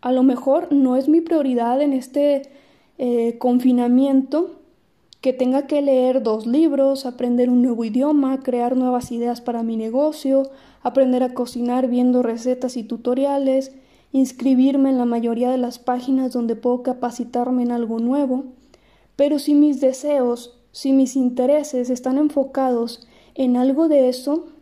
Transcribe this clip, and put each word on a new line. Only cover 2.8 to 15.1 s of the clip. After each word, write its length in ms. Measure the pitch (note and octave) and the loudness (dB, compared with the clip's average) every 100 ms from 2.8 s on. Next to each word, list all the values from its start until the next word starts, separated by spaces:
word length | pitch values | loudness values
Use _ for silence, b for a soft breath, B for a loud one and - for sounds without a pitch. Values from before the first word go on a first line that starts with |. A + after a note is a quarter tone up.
| B - | B -8
eh, 400 | B3 A#3+ A#3 A#3 | -2 0 -2 -2
confinamiento 1200 | B3+ B3 B3+ B3 B3 B3 C#4 C4+ C4+ D4+ F#4+ - _ _ _ _ _ _ | 0 2 2 2 2 2 4 2 0 -2 -4 -8 _ _ _ _ _ _
que 100 | B3+ | -4
tenga 360 | B3+ B3+ C4+ C#4 | 0 0 0 0
que 140 | D4 | -2
leer 400 | C#4+ C4 B3+ C4 | 2 2 2 0
dos 240 | A3 G#3+ G#3+ | 0 -4 0
libros, 580 | C4 D#4+ C#4 C4+ C4+ C4+ | 2 2 2 0 0 -6
aprender 460 | B3 B3 A#3+ B3 | -6 -2 0 2
un 100 | B3 | 4
nuevo 240 | B3 A3+ A3+ | 2 0 -2
idioma, 540 | A3 C#4 D4+ C4+ C4+ | 0 2 2 2 -2
crear 340 | C4 A#3+ A#3+ B3+ | 0 0 2 0
nuevas 360 | B3+ B3 B3 | 0 -2 -4
ideas 300 | A#3 A#3+ A#3+ | -4 -4 -4
para 200 | A#3+ A#3 | -6 -4
mi 160 | A3+ A3+ | -4 -4
negocio, 720 | A3 B3 D4+ D4+ C4+ C4+ C4+ B B B | -2 0 0 -2 0 0 0 B B B
aprender 400 | - C4+ B3+ B3 | -2 2 2 2
a 140 | B3 B3+ | -2 -4
cocinar 520 | A#3+ A#3+ A#3+ B3 C4 | -8 -4 -4 -2 0
viendo 360 | B3 B3 B3 | 2 2 2
recetas 540 | A#3 A3+ B3 B3+ B3+ B3 | 0 -2 -4 -4 -4 -8
y 60 | |
tutoriales, 920 | G#3+ A#3 A#3+ B3+ C#4 C#4 C4+ C4 C4+ b b b b | -10 -6 -4 0 0 0 0 0 -2 b b b b
inscribirme 760 | C4+ C4 - B3+ B3+ C4 C4+ C4+ | 0 0 0 0 4 4 4 2
en 80 | C4 | 2
la 60 | |
mayoría 440 | A#3+ | 0